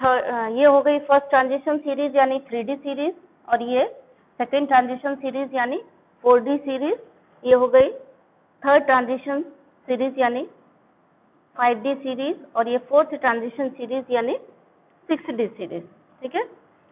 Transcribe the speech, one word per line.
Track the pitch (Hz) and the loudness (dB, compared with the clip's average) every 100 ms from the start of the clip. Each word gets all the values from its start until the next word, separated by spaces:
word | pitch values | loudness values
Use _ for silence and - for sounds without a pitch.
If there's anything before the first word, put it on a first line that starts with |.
third, | 262 254 | 0 2
अ, | - 240 226 | 0 -4 -2
ये | 233 285 | 4 6
हो | 277 | 6
गई | 269 294 | 4 0
first | 294 277 277 | 2 2 4
transition | 277 262 277 277 302 | 2 2 -2 -2 -4
series | 302 277 285 269 | -2 -4 0 2
यानी | 262 269 | 2 2
three | 269 233 | -6 -6
D | 214 277 | -6 -8
series, | 285 277 302 349 _ _ - | -8 -6 -6 -6 _ _ -4
और | 233 | -2
ये | 240 254 427 - - _ _ - | 0 0 -2 -4 -20 _ _ -10
second | 247 277 285 | -4 -2 2
transition | 262 247 254 277 277 | 2 2 -2 -6 -6
series | 269 254 269 262 | -6 -6 -6 -4
यानी | 240 320 - _ _ _ | -4 -4 -10 _ _ _
four | 240 247 | 4 4
D | 240 285 | 4 -2
series, | 285 262 294 480 - _ _ _ | -4 -4 -4 -4 -8 _ _ _
ये | 247 | 2
हो | 254 247 | 4 6
गई | 254 285 523 - _ _ _ _ _ | 4 4 0 -16 _ _ _ _ _
थर्ड | 277 285 285 | 2 4 4
ट्रांजिशन | 262 240 254 285 277 339 - _ _ - | 2 0 -4 -4 -6 -6 -14 _ _ -6
सीरीज | 247 262 269 | -4 -2 0
यानी | 240 240 330 - _ _ _ _ _ _ _ _ _ - | -2 -2 -8 -14 _ _ _ _ _ _ _ _ _ -2
फ़ाइव | 247 233 | 0 0
डी | 247 277 | -2 -6
सीरीज, | 269 247 277 381 - - | -6 -6 -6 -8 -6 -4
और | 233 | -2
ये | 247 | -2
फोर्थ | 247 285 302 294 | 0 2 2 0
ट्रांजिशन | 254 233 233 233 269 | -2 -2 -4 -6 -8
सीरीज | 262 240 262 254 | -8 -8 -8 -4
यानी | 240 233 494 - _ _ _ _ _ - | -2 -2 -4 -8 _ _ _ _ _ -6
सिक्स | 311 - | -6 -4
डी | 233 214 | -4 -4
सीरीज, | - 175 170 170 _ _ _ | -6 -12 -12 -14 _ _ _
ठीक | 254 330 | -8 -6
है? | 494 - _ _ _ | -8 -10 _ _ _